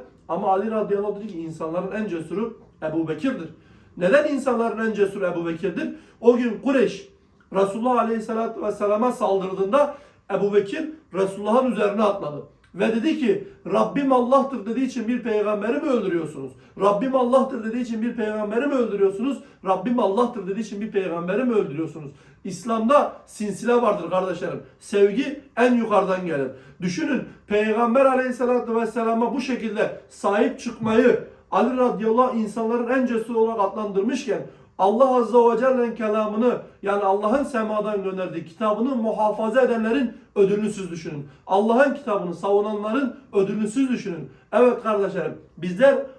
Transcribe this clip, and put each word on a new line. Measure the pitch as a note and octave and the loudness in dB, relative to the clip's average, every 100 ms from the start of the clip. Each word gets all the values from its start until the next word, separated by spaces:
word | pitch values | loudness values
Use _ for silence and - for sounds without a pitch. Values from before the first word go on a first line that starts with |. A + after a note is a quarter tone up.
| - - - | -6 -16 -8
Ama | E3+ G3+ | -4 0
Ali | F#3+ A3 | 0 0
radıyallahu | A3 G3 G3+ G#3 | -2 -2 -2 -2
anh | G3+ | -6
dedi | G#3+ | -8
ki, | E3+ | -10
"İnsanların | E3 D3+ E3 F3 F#3 | -10 -8 -6 -6 -6
en | G3+ G#3 | -6 -6
cesuru | E3+ D#3 F#3 A3+ - - - | -6 -6 -6 -6 -8 -20 -10
Ebu | D#3+ D#3 D#3+ | -6 -4 -4
Bekir'dir." | D#3+ C4+ G#3+ D#3+ - - - - - | -2 -4 -4 -8 -16 -20 -20 -18 -2
Neden | F3+ C#4 D4+ | 4 4 4
insanların | C#4 B3+ A#3 A3+ G#3 A3+ | 0 0 0 0 -2 -2
en | |
cesuru | G3+ G3 G3 F3+ | 0 0 0 -4
Ebu | E3+ E3+ | -4 -4
Bekir'dir? | E3 F#3 E3+ - - - - | -4 -4 -4 -6 -10 -18 -2
O | A3+ B3 | 4 4
gün | A#3+ G3+ | 2 -2
Kureyş | G3 C#4 - - - _ _ _ - | 0 2 2 -2 -14 _ _ _ -6
Resulullah | F#3 G3 G#3+ A#3+ B3 | 0 0 0 0 2
aleyhissalatü | A3 A3+ - A3+ A#3 - | 0 -2 -4 -4 -4 -4
vesselama | G#3 G3+ G#3 G#3 B3 | -6 -2 0 2 0
saldırdığında | - G3+ F#3+ F#3 F#3 G3 C4+ D4 - - _ - | 0 0 0 -2 -2 0 2 2 -2 -16 _ -6
Ebu | F#3+ G3+ | -2 0
Bekir | G3+ - D#4 D#4 - _ | 2 0 -2 -8 -12 _
Resulullah'ın | F3+ F#3+ - G#3 - B3+ | -4 -2 -2 0 2 2
üzerine | G3+ G#3 G3+ | 2 0 2
atladı. | G#3 G3 D3 C#3+ - _ _ E3+ | 0 0 -6 -8 -12 _ _ -4
Ve | A3 A#3 | 0 0
dedi | D#4+ - | 0 0
ki, | A#3 F#3 - - E3+ | 0 0 -4 -14 -2
"Rabbim | G3+ G#3+ C4+ C4+ | 0 0 0 2
Allah'tır | B3+ A#3 C4+ B3 B3 G3 | 2 4 2 2 -4 -6
dediği | A#3 C4+ | -4 -4
için | B3 G#3+ | -4 -4
bir | B3 | -4
peygamberi | A#3 G#3+ G#3 G#3 G#3 | -2 0 0 -2 -2
mi | C#4+ D#4+ | -2 0
öldürüyorsunuz? | A#3+ F#3+ E3+ D#3 C#3 C3 - - - | 0 0 -2 -4 -8 -14 -14 -18 0
Rabbim | G3 G3+ C4 C4 | 2 2 2 2
Allah'tır | A#3+ C4 A#3 A3 G#3+ | 4 4 2 -2 -6
dediği | A#3+ | -4
için | A3+ A3+ | -4 -4
bir | A#3 A#3 | -4 -4
peygamberi | G#3+ G#3+ G#3+ A3+ C#4+ | -4 -4 -2 -2 0
mi | |
öldürüyorsunuz? | C4+ A3 G3 G3 - C4 B3 - - F3+ | 0 0 2 2 2 -4 -4 -10 -8 -2
Rabbim | F#3 - A#3+ | -2 0 0
Allah'tır | G3+ G3 A#3+ A#3 F#3 | 2 2 0 -2 -6
dediği | G3+ | -6
için | A3+ G3+ | -6 -8
bir | A3 | -4
peygamberi | G3+ F#3 E3+ F3 G3+ | -2 -2 -2 -2 0
mi | B3+ | 0
öldürüyorsunuz?" | A3 E3 C#3+ D#3+ D#3+ C#3+ - - - | 0 0 -2 -6 -8 -16 -18 -20 -16
İslam'da | - F3+ A#3+ A3+ A3 C#4+ - - - | -12 -8 -4 0 4 4 4 -4 -16
sinsile | - G#3 - A3+ A#3+ | -10 -8 -4 2 4
vardır | A#3 F#3 E3 | 4 0 -2
kardeşlerim. | F#3 F#3 E3+ F#3 C3 - _ | -2 -2 -4 -6 -8 -12 _
Sevgi | - G3+ G3+ G3+ C#4+ D4 - - | -4 4 4 4 -2 -6 -6 2
en | B3 | 4
yukarıdan | A#3+ G#3 G3+ F#3+ F#3 F3+ | 4 2 2 2 0 -2
gelir. | C#3+ C3 - - - | -2 -4 -8 -18 -8
Düşünün, | F3 - D4+ B3 - - - | -6 -4 -2 -2 -4 -12 -2
Peygamber | G#3 G#3+ G#3+ A#3 A#3+ C4+ | 0 2 2 2 4 4
aleyhissalatü | C4 B3+ A#3+ B3 B3 A3+ A3+ | 4 0 0 0 0 0 -2
vesselama | A3+ A#3+ A3+ A3+ A3+ | -2 -2 0 0 0
bu | B3+ | -2
şekilde | B3+ B3 G#3+ G#3 - - - | -4 -4 -4 -2 -2 -4 -18
sahip | - G#3 G3+ C4 - | -6 0 2 2 -2
çıkmayı | A#3 - A3 A3 B3+ - - - _ | -10 -6 0 4 6 4 -2 -18 _
Ali | F#3 A#3 B3+ | 0 2 2
radıyallahu | B3 F3+ A3 A3+ B3+ | 0 2 2 4 2
anh | A#3 | 2
insanların | G#3+ A3+ A3+ A#3+ A#3 | -4 -2 -2 -2 0
en | C4 A#3+ | 0 0
cesur | A3+ A3 A3+ | -2 -2 0
olarak | A3+ A3+ | 2 2
adlandırmışken, | G3 A3 G3+ G3 G#3 C#4 - E3+ - - - - | -2 -2 -4 -2 0 -2 -4 -6 -6 -16 -14 0
Allah | F#3+ A3 C4+ B3+ | 2 4 4 4
Azze | A3 A#3+ | 4 6
ve | A#3 A3+ | 6 4
Celle'nin | C4 B3 A#3+ A3 | 2 2 0 -2
kelamını, | G#3+ G#3+ G#3+ G#3+ B3 F#3 - - | -2 0 0 0 2 0 -4 -8
yani | G3 G3+ | -2 0
Allah'ın | G3 G3+ G#3+ C4+ | 2 2 2 0
semadan | C4+ A3+ G#3+ G#3+ G#3 G#3 | 0 -2 -2 -2 -2 -2
gönderdiği | F#3+ F#3 F3+ D#3+ - | -4 -4 -6 -8 -10
kitabını | - A3 G#3 B3+ B3+ | -4 -2 0 0 -2
muhafaza | A3 G3+ G#3+ G#3 A3 A#3+ | -2 0 0 0 0 2
edenlerin | A#3+ A3+ A3 C4 B3 - - - | 4 2 0 0 -2 -6 -4 2
ödülünü | F#3+ G#3 G#3+ | 4 2 -2
siz | - F#3 | -4 -8
düşünün. | E3 - D3 C#3+ - - | -10 -10 -10 -12 -14 -2
Allah'ın | F#3+ A3 A#3 C#4+ | 2 4 4 4
kitabını | A#3 - G3+ F3 | 2 -4 -4 -4
savunanların | E3 G3+ G3+ G#3 G#3 G#3 A#3+ C4+ - - | -6 0 2 0 -4 -4 -2 -2 -6 -4
ödülünü | G3+ F#3+ G#3+ G#3+ | 0 0 0 -2
siz | C4+ C4 | 0 0
düşünün. | A#3+ G3+ D#3+ C#3 - _ | -2 -6 -8 -10 -16 _
Evet | G#3 B3 A#3 | 4 4 4
kardeşlerim, | A3 G#3 G3 F3+ D3+ - - - | 0 0 0 -2 -6 -8 -16 -10
bizler | F3 F3+ C4+ C4+ - | -6 4 4 4 0